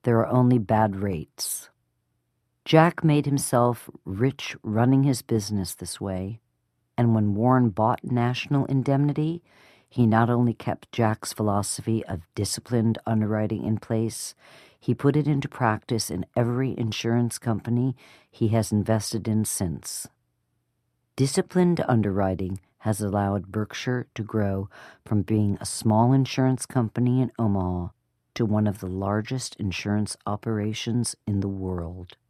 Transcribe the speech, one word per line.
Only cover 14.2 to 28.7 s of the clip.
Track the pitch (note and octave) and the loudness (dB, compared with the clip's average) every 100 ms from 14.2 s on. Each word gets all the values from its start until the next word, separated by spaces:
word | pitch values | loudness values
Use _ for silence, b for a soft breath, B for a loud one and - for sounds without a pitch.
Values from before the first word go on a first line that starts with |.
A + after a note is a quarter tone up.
| - - B B B B | -14 -16 B B B B
he | - | -4
put | A#2 C#3+ C#3+ | 2 2 2
it | D3 | 0
into | C#3+ - | -2 -4
practice | - A#2+ G#2+ - A2+ - | 0 0 0 -4 -4 -4
in | F2+ - - | -6 -2 0
every | A#2+ B2 C3 - | 0 0 -2 -2
insurance | A#2 G#2 A#2 A#2+ A#2+ - | -4 -4 0 0 0 -2
company | B2 G#2 - A#2+ C3 - B B B | -4 -4 0 0 0 -4 B B B
he | - A2+ | -2 0
has | A2+ G#2+ | 2 2
invested | G#2+ G2+ A2 - A2 G2+ | 0 2 0 0 -6 -2
in | A2 | -2
since. | G#2+ - F2+ C#2+ - - - _ _ _ _ _ _ _ _ _ _ - | -2 -2 -4 -6 -10 -12 -14 _ _ _ _ _ _ _ _ _ _ -2
Disciplined | C3+ - F#3 F3+ F3+ E3+ - | 0 0 0 2 4 2 2
underwriting | A#2+ G#2 F#2+ F#2+ F#2 F#2+ F#2+ _ _ | 2 2 0 0 0 -4 -8 _ _
has | A2 G#2 | -4 -2
allowed | G#2 G2+ G2+ G2+ F#2 | -2 0 0 -2 -4
Berkshire | A2 G#2 - - B2 B2 | -6 -6 -6 -4 -4 -6
to | - | -10
grow | G2 A2 G2+ G2 G2+ B B B - | -4 -2 0 -2 -6 B B B -2
from | G#2+ | -2
being | F#2 A2 G#2 G2 | 2 0 2 -2
a | |
small | - - A2+ G#2+ A#2+ | -6 -4 2 4 4
insurance | C3+ C3 - C3 B2+ - | 4 2 0 0 0 -2
company | C3 A2+ - B2 B2+ | -2 -2 0 2 2
in | B2 - | 0 0
Omaha | A2 G2 F2+ F2+ F2 _ _ _ _ | 0 0 -2 -4 -6 _ _ _ _
to | - | -4
one | A2+ G#2+ | 0 2
of | G#2+ | 0